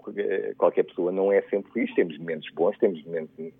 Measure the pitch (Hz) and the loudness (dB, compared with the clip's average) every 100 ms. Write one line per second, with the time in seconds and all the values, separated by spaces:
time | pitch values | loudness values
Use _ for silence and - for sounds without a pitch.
0 | - 101 101 95 104 - 87 - 90 - | -10 -4 -2 -2 -4 2 2 2 0 0
1 | 87 95 98 98 - 101 - 113 - - | -2 2 4 4 2 -2 -2 -4 -2 0
2 | 87 - 85 78 - - 87 - 104 80 | 0 -2 -8 -8 -6 0 0 2 0 0
3 | 80 82 78 - 82 | -6 -8 -8 -12 -14